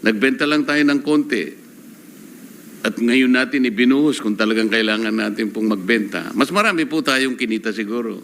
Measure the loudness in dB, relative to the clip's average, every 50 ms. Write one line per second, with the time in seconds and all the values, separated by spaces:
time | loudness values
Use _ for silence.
0 | 0 0 0 2 2 0 2 0 0 0 0 0 0 0 2 2 4 4 2 0
1 | 0 2 0 0 2 0 -2 -4 -4 -6 -10 -16 -20 -20 -20 -20 -20 -20 -20 -20
2 | -20 -20 -20 -20 -20 -20 -20 -20 -20 -20 -20 -20 -20 -20 -16 -6 -6 -6 -4 -2
3 | 0 2 2 4 4 4 4 2 2 0 0 0 0 0 2 2 4 4 4 4
4 | 2 2 0 0 -2 -2 0 0 0 0 2 2 2 2 2 2 2 0 0 0
5 | -2 -2 -2 -2 -2 -2 -2 -4 -4 -4 -2 -2 0 0 -2 -2 0 0 0 0
6 | 0 -2 -6 -8 -8 -4 -2 -2 0 0 2 0 0 2 0 0 -2 -2 -2 -2
7 | 0 0 0 2 0 0 -2 -2 -2 -2 -2 -2 -2 -4 -4 -4 -6 -4 -4 -6
8 | -4 -6 -8 -10